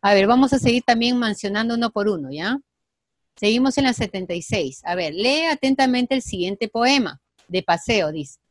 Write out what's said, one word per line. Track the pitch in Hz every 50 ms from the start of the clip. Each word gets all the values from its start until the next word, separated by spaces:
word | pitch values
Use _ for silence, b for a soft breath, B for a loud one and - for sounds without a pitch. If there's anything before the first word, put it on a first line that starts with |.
A | - 202 208
ver, | 196 196
vamos | 202 240 247 269 262
a | 277 262
seguir | - 247 233 247
también | - - 240 226 233 240 247 247
mencionando | 240 220 202 - - 202 196 208 226 233 233
uno | 233 233 226
por | - 208 202 214
uno, | 202 170 143 131
¿ya? | 139 151 165 202 247 277 - _ _ _ _ _ _ _ _ _ _ _ _ _ _
Seguimos | _ - 208 220 240 254 277 247 -
en | 277
la | 262 240
setenta | - 240 196 - 196 185 - 175
y | 175
seis. | 165 - - 208 160 131 135 - _
A | 160 175
ver, | 180 175 156 147
lee | 175 208 247 277 302 320
atentamente | 330 302 277 - 269 269 262 269 262 247 247 247 240 269
el | 262 -
siguiente | - - 185 175 185 202 - 233 220
poema | _ 226 240 254 277 285 240 165 - - _ _ _ _ _ _
de | 175 185
paseo, | 180 - 170 170 - - 233 214 175 151
dice. | 156 160 147 135 - _ _ _